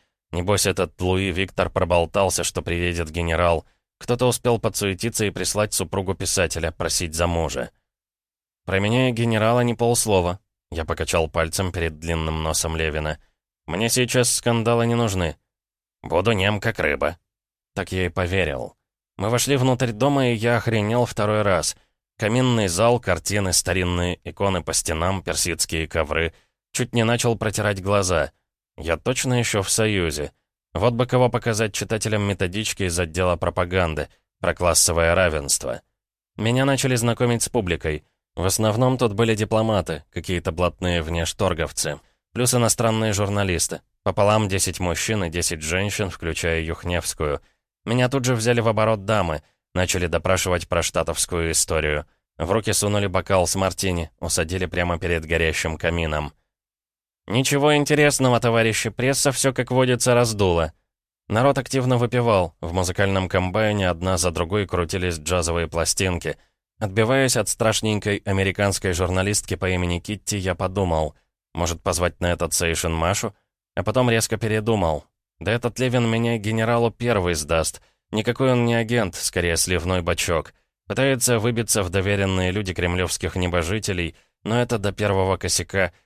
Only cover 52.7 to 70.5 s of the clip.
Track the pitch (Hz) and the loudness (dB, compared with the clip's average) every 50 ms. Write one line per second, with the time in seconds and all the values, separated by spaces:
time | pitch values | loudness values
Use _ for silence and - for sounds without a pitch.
52.7 | 98 - - 104 104 104 101 98 90 95 87 - 101 92 90 85 - 98 95 95 | -2 0 0 0 0 0 0 0 0 -2 0 2 2 2 2 2 0 0 0 -2
53.7 | 85 - - 95 90 85 82 - _ - 82 82 - - 85 80 90 92 92 82 | -2 -2 -2 -2 -2 -2 -4 -6 _ -10 -6 -4 -2 -2 -2 -2 -2 -4 -4 -4
54.7 | - 90 87 87 87 85 92 85 85 82 80 76 82 82 82 80 78 - - 80 | -2 -2 -2 -2 -2 -2 -2 -2 -2 -2 -2 -2 0 0 2 0 0 -2 -2 -4
55.7 | 80 - - 85 82 85 82 78 78 76 73 71 - _ _ _ _ _ _ _ | -4 -2 -2 0 0 0 0 -2 -2 -2 -4 -6 -8 _ _ _ _ _ _ _
56.7 | _ _ _ _ _ _ _ _ _ _ _ - 95 123 135 - 143 143 139 151 | _ _ _ _ _ _ _ _ _ _ _ -4 -2 0 0 2 2 2 4 4
57.7 | 151 147 143 - 151 147 147 147 143 - 131 127 123 117 - 120 113 113 113 113 | 4 4 2 2 4 4 4 4 4 4 4 4 4 4 4 2 4 4 4 2
58.7 | 107 - - 113 - - 123 131 113 - - 139 127 - - 135 127 - 123 - | 2 0 -2 -4 -4 -2 0 0 0 2 2 0 2 2 0 0 0 0 -2 0
59.7 | 127 127 131 127 123 120 - 127 123 120 123 117 110 104 104 92 87 85 80 78 | 2 2 4 4 2 2 4 4 4 4 4 2 2 2 2 4 4 4 2 0
60.7 | - _ _ _ _ _ _ _ _ _ _ - 101 110 127 139 139 139 123 - | -2 _ _ _ _ _ _ _ _ _ _ -2 0 2 4 4 2 2 -2 -2
61.7 | - 135 123 127 131 120 123 117 - 123 120 117 107 95 90 87 - _ - 85 | -2 0 2 2 2 2 2 2 2 2 4 4 4 4 4 2 -2 _ -8 -4
62.7 | 85 92 90 87 87 - 101 98 95 95 92 85 - 95 90 92 90 110 110 107 | -2 0 0 0 0 0 2 2 2 2 0 0 0 0 0 0 0 0 2 2
63.7 | 104 104 98 90 87 82 87 92 95 87 82 90 82 87 87 80 95 107 101 90 | 2 2 2 0 0 0 0 0 0 2 2 0 0 0 -2 -2 0 -2 -2 -2
64.7 | - 90 87 82 - 92 90 90 85 78 73 73 90 90 82 82 85 85 82 80 | -2 -2 -2 -2 -2 -2 -2 -2 -4 -4 -4 -2 -2 0 0 0 0 -2 -2 -2
65.7 | - 85 80 - - - 101 92 87 85 - 78 71 - _ _ _ _ _ _ | -2 -2 0 0 0 0 0 0 0 -2 -4 -6 -8 -8 _ _ _ _ _ _
66.7 | _ - 110 101 95 110 110 110 131 135 135 127 - 120 104 - - - 117 110 | _ -8 -6 -4 0 0 2 2 2 2 2 2 2 0 -2 -2 -2 0 0 0
67.7 | 107 - - 110 107 104 - 104 101 98 - 101 98 98 98 95 90 - 101 101 | 2 0 0 -2 -2 -2 -2 -2 -2 -2 -2 -2 0 0 0 0 0 0 0 0
68.7 | 95 - - 95 87 80 92 87 92 92 92 101 104 - - - - - - 92 | 0 0 -2 -2 0 0 0 0 0 0 0 0 0 -2 -4 -4 -6 -4 -2 -2
69.7 | 92 90 90 87 87 87 - - 107 98 - - 107 101 92 95 | 0 0 0 0 -2 -2 -4 -6 -8 -8 -6 -4 -4 -2 -2 -2